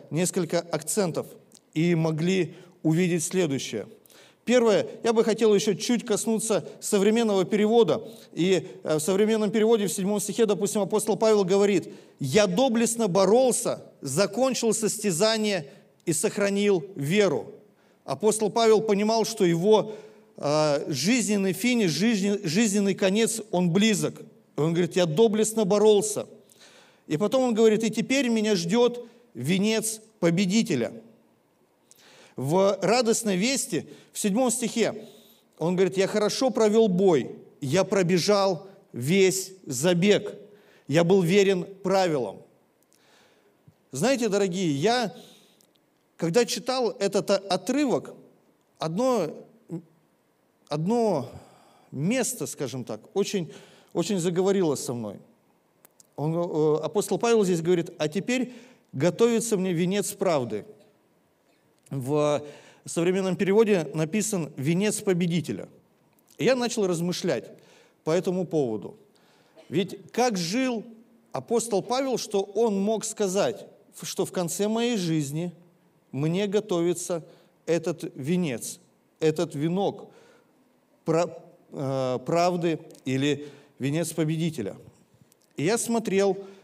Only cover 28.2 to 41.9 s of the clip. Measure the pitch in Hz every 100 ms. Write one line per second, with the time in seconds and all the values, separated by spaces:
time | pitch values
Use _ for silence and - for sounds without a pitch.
28.2 | 254 226 214 196 170 233 240 240 - -
29.2 | _ 117 131 190 214 220 - - - -
30.2 | 170 170 190 220 220 139 107 - - _
31.2 | _ _ _ _ _ _ _ - - -
32.2 | - - 131 180 196 196 185 240 233 -
33.2 | 226 185 233 277 - 151 - - - -
34.2 | 208 202 254 - 226 233 175 110 - -
35.2 | - _ _ - 160 180 190 185 190 208
36.2 | 208 - 262 226 214 220 220 180 196 147
37.2 | 104 - - - 135 170 185 208 175 180
38.2 | 170 202 190 180 - - _ 117 127 196
39.2 | 190 180 - - - 120 170 180 202 180
40.2 | - - - - _ _ - 147 170 196
41.2 | 165 202 196 185 - - 185